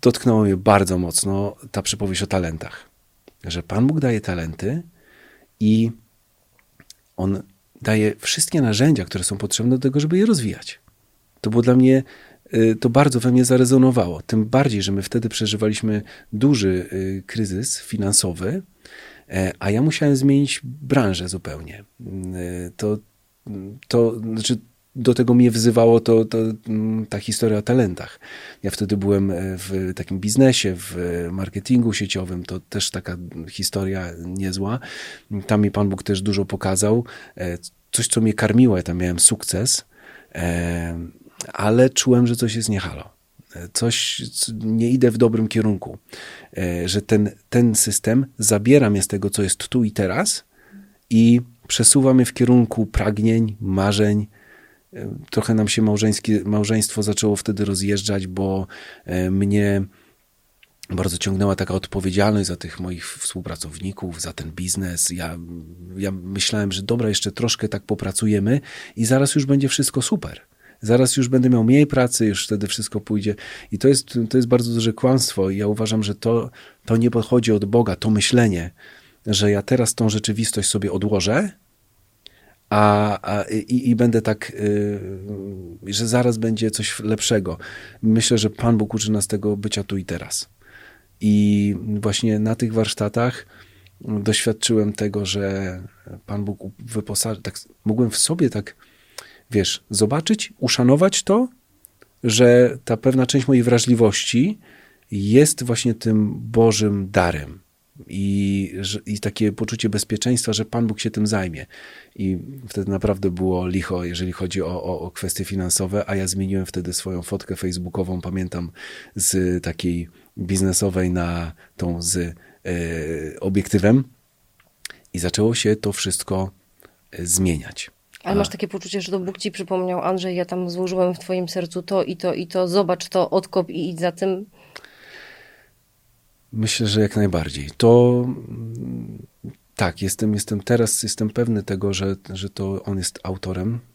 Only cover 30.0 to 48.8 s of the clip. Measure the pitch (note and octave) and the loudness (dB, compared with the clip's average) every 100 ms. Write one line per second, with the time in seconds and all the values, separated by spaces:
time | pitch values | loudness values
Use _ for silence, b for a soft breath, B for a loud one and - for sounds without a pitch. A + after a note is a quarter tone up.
30 | F2+ F#2+ G#2 A#2+ C3+ B2 G2+ F2+ - F2 | -8 -6 -2 4 4 4 -2 -4 -8 -8
31 | F2 F2 E2+ F#2 F#2+ G2+ - B2+ A#2 G2+ | -6 -4 -6 -6 -6 -8 2 2 2 0
32 | G2 F#2+ F#2 F2+ F2 F#2 _ G2+ - F#2 | -4 -6 -6 -8 -8 -12 _ -6 -6 -6
33 | F#2 F2+ F2 - D#2+ - F#2+ G2 F#2+ F#2+ | -10 -12 -12 -14 -14 -8 -6 -4 -4 -4
34 | F2 E2+ F2 F#2 G2 F#2 G2 B2 B B | -8 -10 -10 -6 -6 -4 -4 -6 B B
35 | B B B G2+ F#2+ G#2+ G#2 G#2 G2+ F#2+ | B B B -10 0 2 2 2 -2 -2
36 | - G2 G2 G2 G2 F#2+ G2 F#2+ - - | -4 -2 -2 -2 -2 -4 -2 0 2 2
37 | B2 B B - F2+ F2 - _ _ - | 0 B B -10 -8 -8 -12 _ _ -4
38 | A#2+ - A2 G#2 A2 A2 B2+ F#2+ E2+ F2 | -2 2 2 2 2 6 6 4 -2 -2
39 | F2+ F2 - G#2+ - F#2+ A#2+ - - B | -2 2 0 0 -4 -2 -2 -2 -6 B
40 | B B B E2+ F2 E2+ E2+ F2 E2+ E2+ | B B B -6 -2 -2 -2 -4 -6 -8
41 | E2+ - - _ - - G#2 A#2 C3 - | -10 -16 -20 _ -12 -2 2 6 4 4
42 | - B2 A#2+ A#2+ A#2+ A2 A2 G2+ F2 - | 2 4 4 2 -2 -2 -2 -2 -4 -10
43 | - _ _ _ _ E2 F2+ - A#2 A#2 | -16 _ _ _ _ -16 -8 -2 0 0
44 | - - A#2+ - - A2 A2 A2+ A#2 B2+ | -4 -6 -8 -6 -6 -4 -2 0 2 4
45 | B2 A2 A#2+ A2 A2 A2+ G#2+ G2 D#2+ - | 4 6 4 4 0 2 0 0 -6 -16
46 | _ B B B B - F2+ F2 F2 G2 | _ B B B B -6 -4 -2 -2 -2
47 | - G#2+ G#2 - _ A#2+ A#2+ G#2+ - G2+ | 2 2 2 -2 _ 4 4 4 0 0
48 | - A#2+ C3+ - G#2 G#2 A2 C#3+ | 2 2 0 -2 0 2 6 6